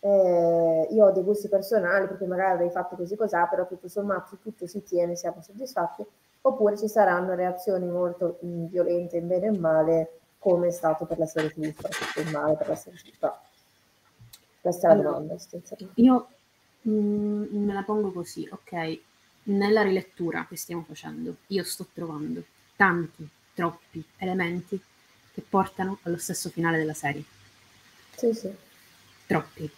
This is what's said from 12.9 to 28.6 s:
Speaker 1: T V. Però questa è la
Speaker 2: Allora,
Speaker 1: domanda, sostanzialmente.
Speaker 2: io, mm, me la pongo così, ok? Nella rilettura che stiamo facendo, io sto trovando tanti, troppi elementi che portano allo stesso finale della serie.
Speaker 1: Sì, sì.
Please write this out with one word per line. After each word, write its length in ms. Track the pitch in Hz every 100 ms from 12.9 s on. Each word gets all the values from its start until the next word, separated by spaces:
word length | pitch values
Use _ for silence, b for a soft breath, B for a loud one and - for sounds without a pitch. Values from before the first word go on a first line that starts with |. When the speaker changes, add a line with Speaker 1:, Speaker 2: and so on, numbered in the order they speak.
| 180
Speaker 1:
T 140 | -
V. 60 | _
Però 180 | 151 - _ _ _ _ _ _ _ _ - - _ _
questa 280 | 180 175 175
è 0 |
la 60 |
Speaker 2:
Allora, 160 | 180 190
Speaker 1:
domanda, 260 | 151 156 175
sostanzialmente. 640 | - 175 - - 190 -
Speaker 2:
io, 280 | 247 254 - _ _ _ _ _ 226
mm, 760 | 214 208 208 208 208 208 208
me 80 | 202
la 100 | 196
pongo 300 | 196 214 202
così, 360 | 175 170 - 156
ok? 500 | 190 - 175 160 160 _ _ _ _
Nella 380 | - 196 202 214
rilettura 640 | 202 190 180 _ 170 170 160
che 80 | 170
stiamo 280 | - 170 156
facendo, 500 | 156 160 156 165 - _
io 160 | 196
sto 220 | 160 - 180
trovando 500 | - 170 151 156 165 165 _ _ _
tanti, 500 | 196 175 160 - 151 _ _
troppi 500 | - 170 165 _ 160 156 _
elementi 640 | 185 190 170 175 175 190 _ _ _ _ _
che 100 | - -
portano 500 | 196 190 - 190 196
allo 160 | 170 170
stesso 320 | - 170 175
finale 260 | 170 165 165
della 160 | 156
serie. 300 | 151 143 147 147 - - _ _ _ _ _ - -
Speaker 1:
Sì, 180 | 233
sì. 200 | 226 196 202